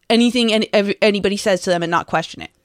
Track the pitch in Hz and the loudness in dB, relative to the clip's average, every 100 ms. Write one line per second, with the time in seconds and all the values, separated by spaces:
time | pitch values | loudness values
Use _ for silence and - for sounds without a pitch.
0 | - 226 240 240 226 214 - 208 202 - | 0 2 2 2 2 0 0 0 0 0
1 | 208 202 190 202 220 185 190 175 170 170 | 0 2 -2 -2 0 -2 0 -2 0 -2
2 | - 160 - - - _ | -2 -4 -6 -10 -18 _